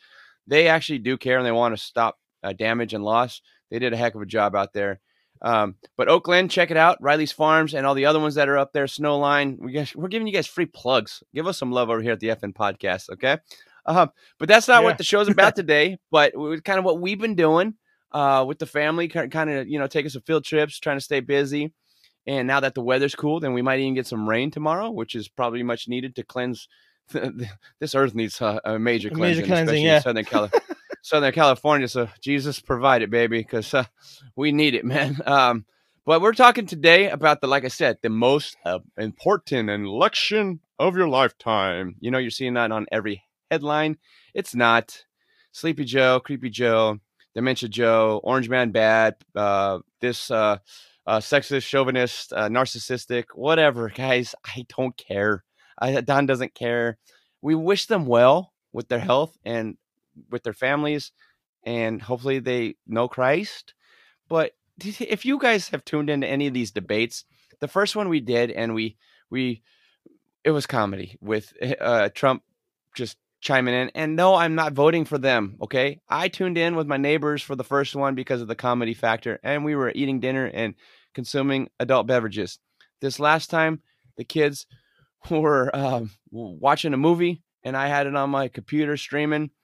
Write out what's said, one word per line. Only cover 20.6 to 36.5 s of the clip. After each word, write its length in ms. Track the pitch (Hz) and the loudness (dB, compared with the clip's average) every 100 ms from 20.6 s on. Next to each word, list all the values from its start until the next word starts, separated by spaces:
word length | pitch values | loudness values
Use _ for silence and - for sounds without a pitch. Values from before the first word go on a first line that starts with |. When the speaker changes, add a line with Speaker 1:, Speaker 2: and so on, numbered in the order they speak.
| 151 - | 0 -4
Speaker 1:
trying 180 | - 139 | -4 -4
to 40 | |
stay 160 | - 139 | -4 -4
busy. 540 | 123 139 143 143 151 - _ _ _ _ - | 0 0 0 -2 -4 -8 _ _ _ _ -6
And 220 | 139 123 | -4 0
now 140 | 139 | 0
that 120 | 135 | 0
the 80 | 131 | -2
weather's 340 | 120 131 143 - | 0 0 0 -2
cool, 260 | 147 160 | -4 -2
then 100 | 151 | -2
we 80 | 123 | -2
might 200 | 127 131 | 0 0
even 140 | 135 131 | 0 -2
get 120 | 123 | -4
some 220 | 117 107 | -4 0
rain 200 | 113 127 | 0 0
tomorrow, 400 | - 151 165 226 | -2 -2 -2 -4
which 220 | 214 113 | -8 -8
is 140 | 117 107 | -8 -10
probably 340 | - 120 117 | -4 -4 -2
much 260 | 120 117 - | -4 -6 -6
needed 260 | 123 131 131 | -6 -6 -10
to 80 | |
cleanse. 460 | 110 127 123 117 - _ _ | -10 -6 -6 -6 -12 _ _
<laughs> 220 | _ _ | _ _
Th-, 260 | - 131 - | -8 -8 -8
th-, 120 | 113 98 _ _ | -12 -14 _ _
this 140 | 151 135 | -4 0
earth 200 | 135 110 | 0 0
needs 240 | 113 - | -4 -2
a, 220 | 110 107 | -4 -4
a 160 | - 110 | -4 -2
major 300 | 113 117 101 | 0 0 -2
Speaker 2:
A 60 | 160 | -2
major 260 | 175 165 | 0 0
Speaker 1:
cleansing, 40 | 175 | 0
Speaker 2:
cleansing, 200 | 180 160 151 | 0 2 2
Speaker 1:
especially 100 | 156 | 4
Speaker 2:
yeah. 100 | 151 | 4
Speaker 1:
in 40 | |
Southern 200 | 135 113 104 | 4 -2 0
Cali-, 260 | 117 104 453 - 339 | 0 2 0 0 -8
Speaker 2:
<laughs> 240 | _ - | _ -18
Speaker 1:
Southern 320 | - 156 143 | -2 2 2
California. 540 | 131 151 131 151 147 123 | 6 4 4 2 2 0
So 180 | 131 113 - | -2 -4 -6
Jesus 400 | - 143 139 135 | -2 -2 -2 -8
provide 400 | - 127 135 127 | -4 0 4 4
it, 80 | 107 | 4
baby, 340 | 117 117 117 | 2 2 0
'cause, 300 | 110 117 107 | -4 -6 -2
uh, 100 | 139 123 _ - - 131 120 | -2 -2 _ -20 -20 -16 -4
we 160 | 147 | 0
need 200 | 147 151 120 | 4 4 2
it, 100 | 120 | 0
<laughs> 80 | |
man. 240 | 139 139 139 - | -2 -2 -4 2
Um, 400 | 139 127 117 - _ _ _ - | 4 4 2 -4 _ _ _ 2
but 160 | 165 | 4
we're 100 | 196 | 4
talking 340 | 220 247 | 6 6